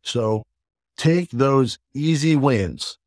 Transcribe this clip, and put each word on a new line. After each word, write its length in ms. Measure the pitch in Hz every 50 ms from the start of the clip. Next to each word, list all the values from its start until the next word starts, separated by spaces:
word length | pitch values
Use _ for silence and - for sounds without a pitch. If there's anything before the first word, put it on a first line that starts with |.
So 420 | _ - - 120 113 110 110 110 110 _ _ _ _ _ _ _ _ _ _
take 340 | - - 156 165 175 175 -
those 480 | - 120 135 139 139 135 131 113 - - _ _ _
easy 420 | 135 147 156 165 147 143 160 156
wins 600 | 143 135 143 131 107 98 85 60 - - - - _ _